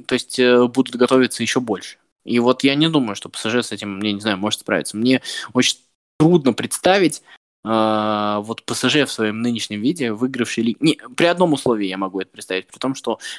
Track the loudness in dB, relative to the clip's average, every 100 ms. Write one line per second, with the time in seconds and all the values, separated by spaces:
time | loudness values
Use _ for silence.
0 | -4 -4 -2 2 6 6 6 2 0 2
1 | 4 4 2 0 -2 -2 -2 -4 -8 -20
2 | _ _ -2 2 4 4 2 2 2 2
3 | 0 -4 -12 -8 -2 -2 -2 -6 -8 -4
4 | -4 -2 -2 -2 -2 -4 -2 -2 -2 -2
5 | 2 2 -2 -12 -4 0 0 -2 _ _
6 | _ 2 4 6 4 0 -4 0 2 4
7 | 2 0 -12 -20 _ _ -2 0 2 0
8 | 0 -2 -2 -2 -6 -8 -6 -2 0 2
9 | 0 -2 -2 -2 -4 -4 -6 -4 -2 -2
10 | -4 -2 -4 -2 -4 -2 -2 0 0 0
11 | -4 0 2 4 2 2 0 0 -2 -4
12 | -4 -4 -8 -10 -6 -6 -6 -6 -6 -4
13 | -6 -6 -8